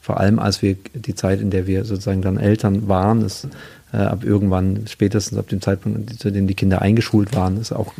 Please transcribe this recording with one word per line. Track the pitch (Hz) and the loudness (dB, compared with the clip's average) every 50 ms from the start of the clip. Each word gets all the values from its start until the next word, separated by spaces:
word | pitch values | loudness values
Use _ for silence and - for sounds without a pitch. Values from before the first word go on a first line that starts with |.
Vor | _ - - - | _ -4 0 2
allem, | 95 98 107 113 | 4 4 4 4
als | 104 104 98 - | 2 0 0 0
wir | - 98 98 95 - - | 0 0 0 -2 -8 -14
die | - 131 107 - 101 | -14 -10 -8 -8 -8
Zeit, | - - 95 95 98 | -2 0 0 0 2
in | 107 101 | 0 0
der | 92 95 90 | 0 0 0
wir | 95 95 95 104 | 0 -2 -2 -2
sozusagen | 110 101 95 98 101 98 95 | -4 -6 -6 -4 -2 -2 0
dann | 92 98 95 | 0 0 -2
Eltern | 104 104 101 104 107 - 104 98 101 107 98 | 2 2 2 2 4 2 0 0 0 0 2
waren, | 98 92 92 104 113 113 | 2 2 4 2 2 2
es, | 107 101 - - - 131 - - - - - - _ _ | 0 -2 -4 -8 -12 -14 -14 -14 -20 -20 -20 -20 _ _
äh, | - | -2
ab | 107 101 101 - 98 | 0 0 0 0 -2
irgendwann, | - - 104 101 104 98 92 92 92 95 95 104 110 | 0 0 2 2 2 2 2 2 2 0 0 -2 -6
spätestens | 107 - _ 107 101 104 110 98 - 110 104 | -8 -2 _ 0 2 2 0 -2 -2 -6 -6
ab | 104 - | -4 -4
dem | - 95 | -4 -2
Zeitpunkt, | - - 98 95 - 107 107 110 107 113 117 110 | 0 0 -2 0 -2 -6 -4 -4 -6 -8 -12 -4
zu | - 104 | -4 -2
dem | 98 101 98 | 0 2 0
die | 95 | 0
Kinder | 98 - - 98 95 95 | 0 0 2 2 2 4
eingeschult | - 98 110 117 113 - - 107 101 95 - | 4 4 4 2 2 2 2 2 2 2 0
waren, | 107 92 92 95 | 0 0 0 0
es | 104 113 - | -2 -4 -6
auch | - - 104 - - - | -4 -6 -6 -6 -6 -12